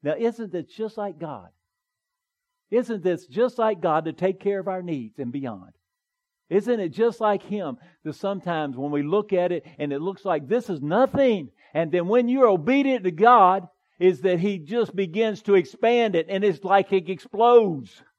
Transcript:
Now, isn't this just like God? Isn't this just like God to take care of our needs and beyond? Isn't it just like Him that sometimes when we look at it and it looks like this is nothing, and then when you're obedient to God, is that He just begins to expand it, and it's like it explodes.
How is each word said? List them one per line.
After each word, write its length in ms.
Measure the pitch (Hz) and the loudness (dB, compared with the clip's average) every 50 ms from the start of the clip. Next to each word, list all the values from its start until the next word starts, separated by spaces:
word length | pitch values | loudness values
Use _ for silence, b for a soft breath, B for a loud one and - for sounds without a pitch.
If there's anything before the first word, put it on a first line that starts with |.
| - | -4
Now, 120 | 143 156 | -4 -4
isn't 340 | 139 233 233 226 - 226 196 160 | -2 -2 -4 -4 -4 -12 -8 -8
this 140 | 175 160 | -10 -10
just 300 | _ - - 220 214 214 | _ -10 -10 -10 -10 -8
like 220 | - 208 202 175 151 | -8 -8 -8 -8 -10
God? 320 | 170 156 143 107 90 87 _ _ _ _ _ _ _ _ _ _ _ _ _ _ _ _ _ _ _ _ _ _ _ _ | -12 -12 -12 -14 -16 -20 _ _ _ _ _ _ _ _ _ _ _ _ _ _ _ _ _ _ _ _ _ _ _ _
Isn't 320 | 202 233 247 240 233 202 160 | -2 -2 -2 -2 -8 -4 -2
this 240 | 185 175 170 - | -2 -4 -4 -6
just 320 | _ 123 190 240 254 247 - | _ -4 -2 -2 -2 0 -2
like 220 | 226 220 - 170 | -2 -2 -2 -2
God 260 | 156 175 156 156 160 | -2 0 0 0 -2
to 60 | 165 156 | -4 -8
take 280 | - 180 190 190 190 | -4 -4 -4 -4 -2
care 180 | - 202 202 196 | -4 -4 -4 -4
of 80 | 185 | -6
our 160 | 196 185 185 180 | -6 -8 -8 -6
needs 360 | 175 160 139 117 107 _ - | -6 -8 -8 -8 -12 _ -10
and 120 | 139 120 | -10 -8
beyond? 420 | 120 143 135 123 110 95 92 90 _ _ _ _ _ _ _ _ _ _ _ _ _ _ _ _ | -8 -8 -8 -8 -10 -12 -16 -20 _ _ _ _ _ _ _ _ _ _ _ _ _ _ _ _
Isn't 320 | 165 196 208 233 247 226 | -2 -2 0 0 -2 -2
it 80 | 196 170 | -2 -6
just 320 | 135 - 226 233 220 - | -2 0 0 0 0 0
like 220 | 220 208 208 190 - | 0 0 0 -2 -4
Him 360 | - 202 208 185 151 123 b b b b b b | -6 -8 -6 -6 -8 -10 b b b b b b
that 120 | 156 147 | -12 -10
sometimes 600 | - - 196 202 190 - 180 170 160 151 143 131 | -6 -6 -6 -6 -6 -6 -6 -4 -4 -4 -6 -6
when 140 | 123 135 147 | -8 -6 -4
we 120 | 147 147 143 | -2 -2 -2
look 300 | 151 175 208 208 208 196 | 0 -2 -2 -2 0 -2
at 200 | 180 175 180 180 | 0 0 0 -2
it 120 | 160 - B B B | -4 -8 B B B
and 140 | 147 147 139 | -6 -6 -4
it 80 | 143 | -4
looks 240 | 156 185 196 - _ | -6 -6 -8 -8 _
like 240 | 196 175 151 147 127 | -4 -4 -4 -2 -2
this 200 | 208 247 226 - | -2 -2 -2 -4
is 140 | 185 147 131 | -8 -6 -4
nothing, 680 | 147 170 214 262 262 - 277 277 254 226 190 151 123 _ b b b b | -2 0 0 0 0 2 2 2 2 2 0 -4 -12 _ b b b b
and 180 | 151 165 156 143 | -4 -4 0 0
then 160 | 175 170 175 | -2 0 2
when 200 | 214 247 247 233 | 2 2 2 2
you're 180 | 247 269 262 | 2 4 6
obedient 580 | 226 196 180 147 165 262 277 277 269 262 247 185 | 6 4 2 2 2 2 2 2 2 0 0 -2
to 60 | 185 | -4
God, 580 | 170 156 208 233 247 233 196 180 185 196 180 - _ _ _ _ _ _ | 0 4 6 6 8 8 8 6 6 2 -2 -10 _ _ _ _ _ _
is 240 | 175 185 180 135 143 | 2 2 2 4 0
that 180 | 190 180 170 | 0 0 2
He 180 | 175 208 202 185 | 0 -2 -2 -4
just 360 | 151 139 202 240 220 - - | -8 -6 -2 -2 -2 -2 -2
begins 460 | 180 196 180 160 208 226 220 208 - _ | -4 -4 -4 -2 -2 -2 -2 -2 -6 _
to 120 | - 202 | 2 2
expand 600 | 190 170 - - - - 226 240 240 233 220 185 | 2 2 0 -6 -2 0 2 4 4 2 2 2
it, 120 | 165 156 - | 0 -2 0
and 160 | 196 190 202 | -4 0 0
it's 200 | 208 175 147 - | 0 0 -2 0
like 280 | 180 190 196 190 - 202 | 2 2 2 4 2 0
it 160 | 190 175 151 | -2 0 -2
explodes. 960 | 190 - - - - 202 226 240 240 240 226 196 165 139 123 98 - - _ _ _ | -10 -10 -10 -14 -2 2 4 6 8 6 6 4 -2 -4 -8 -14 -20 -20 _ _ _